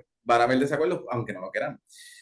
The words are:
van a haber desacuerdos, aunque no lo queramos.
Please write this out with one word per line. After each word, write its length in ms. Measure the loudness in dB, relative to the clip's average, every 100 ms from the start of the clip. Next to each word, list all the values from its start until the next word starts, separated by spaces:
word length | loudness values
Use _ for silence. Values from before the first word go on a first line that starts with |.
| -6 _
van 160 | 2 4
a 40 |
haber 140 | 4 4
desacuerdos, 420 | 2 0 0 -2 -4
aunque 220 | -6 -6
no 80 | -8
lo 100 | -6
queramos. 300 | -6 -6 -8 _ -20 -20 -16